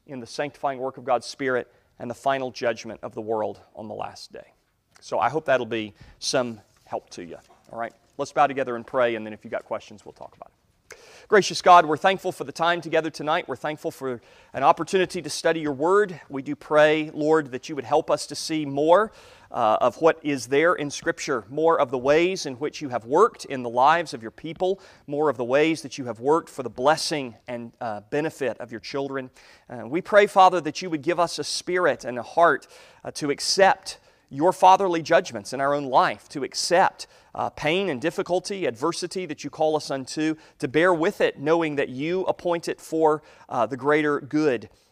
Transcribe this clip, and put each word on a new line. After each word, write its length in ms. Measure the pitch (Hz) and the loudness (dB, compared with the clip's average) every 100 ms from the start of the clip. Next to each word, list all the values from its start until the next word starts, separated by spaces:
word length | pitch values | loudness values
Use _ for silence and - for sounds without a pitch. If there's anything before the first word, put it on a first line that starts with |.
| _ | _
in 140 | 135 | -14
the 60 | 117 | -12
sanctifying 520 | - 147 - 143 131 | -8 -8 -4 -6 -4
work 200 | 131 131 | -8 -8
of 60 | |
God's 220 | 127 123 - | -2 -2 -2
Spirit, 460 | - 135 127 - _ _ _ | -6 -2 -2 -4 _ _ _
and 100 | 123 | -12
the 60 | |
final 380 | 117 139 135 127 | -6 -2 -2 -4
judgment 480 | 117 120 113 113 104 | -4 -4 -4 -10 -12
of 120 | 120 | -12
the 60 | 117 | -10
world 400 | 107 110 104 101 _ | -4 -2 -4 -6 _
on 140 | - 110 | -18 -14
the 60 | |
last 380 | 107 104 - - | -10 -10 -12 -18
day. 200 | - - _ _ _ _ _ | -18 -20 _ _ _ _ _
So 180 | - 113 | -6 -2
I 100 | 110 | 0
hope 180 | 151 147 | -2 0
that'll 200 | 131 117 | 0 0
be 280 | 113 107 _ - _ | -4 -6 _ -20 _
some 400 | - 143 123 110 _ _ | -2 -2 -2 -8 _ _
help 260 | _ 110 _ | _ -10 _
to 140 | - | -16
you. 140 | 85 - _ _ _ | -14 -16 _ _ _
All 60 | 117 | -10
right, 140 | 117 _ _ - | -10 _ _ -10
let's 140 | 143 | -6
bow 140 | - 143 | 2 2
together 300 | 135 127 117 | 2 -4 -6
and 100 | 113 | -4
pray, 300 | 135 120 113 | 0 0 0
and 100 | 107 | -8
then 60 | |
if 120 | 107 | -14
you've 80 | 113 | -10
got 120 | 110 | -10
questions, 400 | - 110 - 104 | -8 -10 -10 -20
we'll 80 | - | -20
talk 240 | - - _ | -20 -20 _
about 120 | - | -20
it. 60 | _ _ _ _ - - - - | _ _ _ _ -20 -20 -20 2
Gracious 320 | 208 180 165 | 4 4 0
God, 240 | 196 175 | 8 8
we're 140 | 156 151 | 8 2
thankful 340 | 190 190 190 | 0 0 -6
for 120 | - | -8
the 80 | 135 | -12
time 280 | - 170 175 | -4 -2 -2
together 300 | 165 160 160 | 0 -2 -2
tonight. 360 | - 151 170 - | -6 -4 -4 -4
We're 100 | 127 | -8
thankful 340 | 156 151 165 | -8 -6 -10
for 320 | - 135 120 _ - _ | -8 -8 -8 _ -20 _
an 80 | 131 | 2
opportunity 580 | 139 170 156 190 180 185 | 4 4 2 0 0 -4
to 80 | 151 | -8
study 320 | - 165 165 | -2 0 0
your 140 | 147 | -2
word. 440 | 131 160 196 208 165 - | -2 2 2 2 -4 -10
We 100 | 139 | -10
do 160 | 135 143 | -8 -10
pray, 540 | - 151 151 156 151 | 2 6 6 4 -2
Lord, 400 | 151 151 156 139 | -2 2 2 2
that 160 | 123 - | -10 -8
you 80 | 147 | -10
would 80 | |
help 260 | 117 147 - | 0 0 2
us 160 | 143 - | -2 -2
to 60 | |
see 300 | 143 - 156 | -10 -6 -4
more, 480 | 147 139 156 180 214 - - - - | -4 0 4 4 4 -6 -20 -20 -10
uh, 260 | - 113 107 | 0 2 4
of 180 | 123 - | 2 4
what 180 | 160 160 | 2 2
is 240 | 147 139 117 | -4 -4 0
there 280 | 139 165 | 2 2
in 160 | 170 143 | 0 -4
Scripture, 540 | - 160 165 - 127 98 | -6 -6 -6 -4 -4 -4
more 280 | 143 160 165 | 0 2 2
of 120 | 135 | 2
the 80 | 127 | 0
ways 480 | 127 156 175 190 151 | 2 4 2 -2 -8
in 80 | |
which 260 | 120 147 - | -6 -8 -8
you 80 | 147 | -6
have 160 | 120 | -6
worked 400 | 113 151 220 - | 0 2 2 2
in 180 | - 135 | -10 -8
the 60 | 120 | -4
lives 460 | 117 139 165 165 | 4 4 4 0
of 80 | 131 | -10
your 80 | 110 | -12
people, 500 | - 156 160 185 190 - - - | -12 -14 -2 -2 -2 -8 -20 -8
more 220 | 143 151 | 0 0
of 80 | 123 | 0
the 80 | |
ways 380 | 120 135 160 160 | 0 2 2 0
that 160 | 135 - | -6 -10
you 80 | 123 | -10
have 120 | 107 | -4
worked 300 | 127 160 160 | 2 2 0
for 140 | - | -10
the 80 | 123 | -10
blessing 640 | 107 131 156 - 156 127 104 - | 0 2 2 0 -4 -6 -12 -12
and, 260 | 120 117 _ | -12 -12 _
uh, 180 | 123 104 104 | -10 -10 -6
benefit 500 | 147 156 - 127 104 | -4 -4 -4 -6 -6
of 120 | 120 | -12
your 100 | 117 | -12
children. 480 | - 139 139 135 127 _ - - _ | -8 -8 -6 -8 -10 _ -20 -20 _
Uh, 180 | 123 110 | -14 -6
we 140 | 160 | -6
pray, 260 | - 208 208 | 4 6 6
Father, 360 | 202 185 180 | 8 6 6
that 180 | 156 - | -4 -8
you 80 | 185 | -6
would 140 | 160 | -4
give 180 | 143 175 | -2 0
us 180 | 170 - | 0 -2
a 60 | |
spirit 600 | 139 - - 180 170 123 123 | -6 -6 -4 0 2 0 -6
and 120 | 123 | -8
a 40 | |
heart, 440 | 110 - 170 139 - - - _ | -4 4 4 4 -4 -20 -20 _
uh, 60 | - | -14
to 200 | - 147 | -6 -4
accept 680 | 143 - - 190 - - - _ _ _ | -4 -2 6 6 4 -4 -18 _ _ _
your 220 | 143 175 | 0 0
fatherly 500 | 175 185 190 190 170 | 6 6 6 4 -2
judgments 500 | 151 165 170 113 98 | 2 2 2 -12 -8
in 80 | 127 | -2
our 140 | 139 | 0
own 120 | 143 139 | 0 2
life, 420 | 135 175 104 - | 2 2 -2 -12
to 160 | 151 | -8
accept, 600 | 127 - - 175 - - - _ _ | -6 -6 2 4 2 0 -20 _ _
uh, 140 | - 117 | -8 -8
pain 380 | - 151 175 196 | -4 -2 0 -2
and 140 | 127 | -2
difficulty, 640 | 160 170 180 180 - 196 156 | -4 -4 -2 -4 -4 -4 -4
adversity 580 | 113 156 165 180 196 | -2 -4 -4 -8 -8
that 180 | 180 147 | -8 -10
you 60 | 143 | -12
call 260 | - 156 | -2 -2
us 160 | 151 - | -2 -4
unto, 440 | 139 127 - 156 156 - _ | -8 -6 -4 -4 -4 -12 _
to 100 | 143 | -2
bear 240 | 147 180 | 2 4
with 300 | 170 175 - | 4 0 0
it, 160 | 170 - | -2 -2
knowing 380 | 143 170 160 143 | 0 2 2 -2
that 120 | - | -4
you 360 | 127 156 180 | -4 -4 -2
appoint 440 | - - 180 170 170 | -4 -4 -4 -4 -4
it 100 | - | -10
for, 440 | - 160 156 151 - - - | -6 2 2 2 -4 -20 -8
uh, 160 | 127 | -2
the 120 | 110 131 | -2 -2
greater 440 | 139 151 151 143 | 2 2 2 -2
good, 480 | 139 151 156 117 104 _ _ | -2 0 0 0 -6 _ _